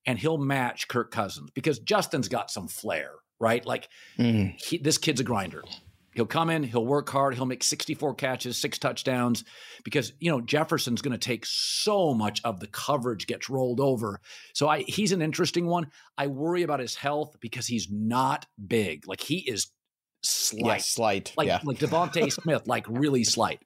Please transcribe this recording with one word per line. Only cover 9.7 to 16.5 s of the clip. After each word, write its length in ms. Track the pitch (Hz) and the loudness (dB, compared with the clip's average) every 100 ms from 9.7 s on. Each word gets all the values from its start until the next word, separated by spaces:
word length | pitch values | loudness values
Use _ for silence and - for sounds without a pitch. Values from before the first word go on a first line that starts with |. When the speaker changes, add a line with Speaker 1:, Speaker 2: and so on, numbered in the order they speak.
| - | -14
Speaker 1:
because, 300 | - 147 127 - | -2 -2 -2 -2
you 120 | 170 | 0
know, 100 | 139 | 0
Jefferson's 600 | 117 147 156 160 - 117 | 2 0 2 0 0 -2
gonna 140 | 139 117 | -2 -2
take 280 | - 113 - | -2 -4 -2
so 680 | - - - 208 202 165 | -2 -2 0 2 4 4
much 280 | 117 104 104 | 2 0 -2
of 160 | 117 95 | -4 -6
the 60 | 107 | -8
coverage 600 | - - 139 120 104 - | -6 0 0 0 -4 -4
gets 220 | 104 - | -6 -2
rolled 280 | 135 127 123 | 0 2 2
over. 400 | 139 127 110 101 - - - | 4 2 0 -6 -12 -20 -8
So 140 | - 147 | 0 2
I, 120 | 151 - | 2 0
he's 240 | - 214 | 0 2
an 100 | 185 | 2
interesting 460 | 156 143 175 175 170 | 0 0 0 0 0
one. 200 | 175 151 - - - | 0 -2 -8 -12 -4
I 80 | 143 | -2
worry 360 | 135 160 | -2 0